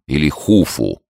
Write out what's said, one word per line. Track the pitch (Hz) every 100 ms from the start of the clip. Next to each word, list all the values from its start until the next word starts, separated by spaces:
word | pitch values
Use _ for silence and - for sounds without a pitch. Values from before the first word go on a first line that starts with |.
| -
или | 73 76
Хуфу | - - 104 - - 50 50 _